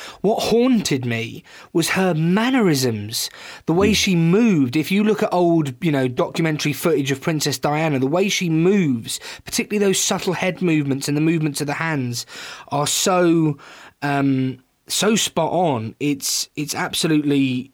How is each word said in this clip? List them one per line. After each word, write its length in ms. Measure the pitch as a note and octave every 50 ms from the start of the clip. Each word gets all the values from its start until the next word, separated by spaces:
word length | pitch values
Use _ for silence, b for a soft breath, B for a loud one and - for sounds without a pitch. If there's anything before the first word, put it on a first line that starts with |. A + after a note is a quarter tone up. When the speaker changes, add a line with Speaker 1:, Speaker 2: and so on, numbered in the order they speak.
| B B B B
Speaker 1:
What 180 | - F#3+ A3+ - -
haunted 640 | - G#3+ A#3 A#3+ C4 B3 G#3 D#3 - D3+ B2+ B2
me 380 | A#2+ A#2 A2+ A#2 A#2 - - B B B B B B -
was 160 | E3+ D#3+ -
her 220 | - F#3 F#3+ F#3 E3+
mannerisms, 1160 | D#3 D#3+ E3+ F3+ G#3+ A3+ B3+ C4+ B3+ G#3+ F3+ D3+ C3 C3 B2 A2+ G#2 G#2 G#2+ A2+ - - - B B B B B B B
the 80 | - D#3+
way 180 | F#3 G3+ G#3+
Speaker 2:
Mm. 40 | G3+
Speaker 1:
she 200 | - - G#3 F3+
moved. 600 | E3+ E3 E3 F3+ G#3+ A#3+ A3+ F#3 D3+ C3+ A#2+ A#2+
If 160 | D#3 C#3+ -
you 120 | F#3 G#3 G#3
look 200 | G#3+ G#3 G#3 G#3+
at 100 | - -
old, 400 | F3+ F3+ E3+ E3 E3 D3+ C3+ B2 - F3
you 80 | E3
know, 160 | D3 C3+ C3 B2+
documentary 680 | B2 D3+ E3+ - - - E3 D#3+ D#3 D3 - D3+ D3
footage 360 | - - A3 A#3 E3 C#3 C#3
of 100 | C#3 C3+
Princess 360 | - F3 D#3+ D3+ - D3+ C3 -
Diana, 400 | - D3+ D3 D3+ E3 D#3+ C#3+ B2+
the 60 | C3 C3+
way 220 | D#3 F3+ G#3 G3+
she 200 | - - F#3+ E3+
moves, 720 | D#3 D#3+ E3 F#3 G#3 G3+ F3 C#3+ B2+ A2+ A2+ A#2 - - B B B B B
particularly 380 | - - - A#3 - G#3 G#3 G3+
those 160 | G3 F#3 -
subtle 340 | - - G3+ F3 - G3 E3+
head 280 | - F#3 F#3 F3+ -
movements 460 | F#3 E3+ D#3+ D3+ C#3+ C#3 C3 C3+ - -
and 100 | C#3+ D3
the 40 |
movements 380 | D#3 D#3+ E3+ D#3+ D#3 D3+ C#3 -
of 60 | D3 C#3+
the 60 | C#3
hands, 520 | - D#3+ E3 D#3 C#3 B2+ B2 A#2+ A#2+ B B B B B B B B B B
are 180 | C#3 C#3+ D3 C#3+
so, 720 | - - - G3 F#3 F3+ F3+ E3+ E3 E3 D#3+ D3+ C#3+ B B B B B B B B _ C#3+
um, 560 | C#3+ C#3+ C#3 C#3 C#3 C3+ C3 C3 C3 B2 B2 _ _ _ _ _ -
so 280 | - - F3 G#3+ A3+
spot 360 | F#3 - - - F3 D#3+ -
on. 440 | - E3+ F#3 D#3+ C3 A2+ A2 A2+ - -
It's, 500 | C#3+ D3 C#3+ C#3 - - - - - - _
it's 200 | - D3 C#3+ -
absolutely 960 | A#2+ F3+ - - - - E3 D#3 D3+ D3 D3 C#3+ C#3 C3+ C3 B2+ B2+ - -